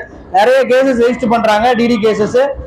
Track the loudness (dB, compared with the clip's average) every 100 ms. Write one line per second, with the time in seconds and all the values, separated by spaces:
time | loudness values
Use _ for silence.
0 | -6 -16 -4 0 2 2 2 2 2 0
1 | 0 0 -2 0 0 0 0 0 0 0
2 | 0 0 -2 0 -2 -4